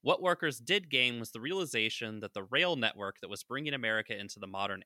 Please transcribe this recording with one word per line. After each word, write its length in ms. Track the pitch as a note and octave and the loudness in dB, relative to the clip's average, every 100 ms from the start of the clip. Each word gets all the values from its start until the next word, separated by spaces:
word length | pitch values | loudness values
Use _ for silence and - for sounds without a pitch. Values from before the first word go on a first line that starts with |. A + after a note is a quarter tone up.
What 200 | B2 F3+ | 4 4
workers 360 | F3+ F3 D#3+ B2+ | 4 4 0 -2
did 320 | A#2+ G3 E3+ | 0 0 2
gain 300 | C3 B2 A#2+ | 2 4 2
was 100 | A2+ | -6
the 100 | A#2 | -6
realization 800 | B2+ F#3+ E3 A#2+ A2 - A2 G#2+ | -4 -2 0 0 0 0 -6 -6
that 120 | G#2 | -8
the 80 | - | -8
rail 320 | F#2+ C3+ F3+ | 0 2 4
network 460 | D3+ A2 G2+ G2+ - | 2 0 0 -8 -6
that 100 | A2+ | -10
was 140 | G2+ | -10
bringing 300 | - C3 D3+ | -8 -6 -4
America 440 | C#3 A#2 A2 G#2+ G#2 | -2 0 0 -2 -8
into 220 | G2+ G#2 | -8 -10
the 60 | G2 | -8
modern 340 | G2 G2+ F#2+ | -4 -2 -4